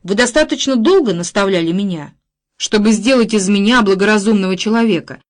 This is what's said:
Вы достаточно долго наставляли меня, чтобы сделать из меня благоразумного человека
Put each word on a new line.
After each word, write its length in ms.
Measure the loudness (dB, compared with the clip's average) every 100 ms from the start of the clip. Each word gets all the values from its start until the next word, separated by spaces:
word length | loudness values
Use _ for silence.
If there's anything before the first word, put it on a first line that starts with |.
Вы 140 | -2 0
достаточно 580 | 0 0 0 -2 -2
долго 400 | 0 2 2 2
наставляли 560 | -4 -4 -2 0 0 -2
меня, 420 | -2 -4 -6 -10 _ _ _ _ _
чтобы 340 | -4 0 2
сделать 440 | 2 2 2 2
из 140 | 0 0
меня 340 | 0 2 2
благоразумного 760 | 2 0 2 2 2 0 0 -4
человека 680 | -2 0 0 -2 -6 -20